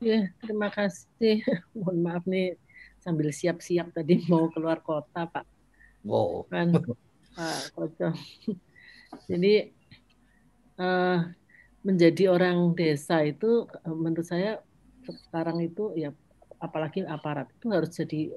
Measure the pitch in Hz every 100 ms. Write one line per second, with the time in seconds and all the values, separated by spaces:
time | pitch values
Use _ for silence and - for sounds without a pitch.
0 | 226 220 190 - 226 214 208 208 202 -
1 | - _ 226 214 - 175 - 233 180 170
2 | 170 175 175 185 185 170 _ - - _
3 | 180 160 151 143 175 165 - 175 170 -
4 | 156 175 175 165 160 165 160 160 - 151
5 | 147 175 165 139 - _ _ _ - _
6 | 104 113 98 85 - 180 175 170 175 -
7 | _ _ _ - 165 160 - - 160 -
8 | 175 156 - - - 196 _ _ - -
9 | - - - 175 190 208 - _ _ -
10 | _ _ _ _ _ _ _ - 185 185
11 | 180 180 170 - _ - _ _ 196 185
12 | 165 160 190 175 180 175 175 170 165 143
13 | - 165 151 143 220 233 - - 175 160
14 | 165 165 165 175 202 220 - _ _ _
15 | - - _ 165 165 170 170 170 214 170
16 | 147 143 _ _ _ - 165 160 156 190
17 | 175 151 151 143 135 _ 240 190 156 -
18 | 156 151 156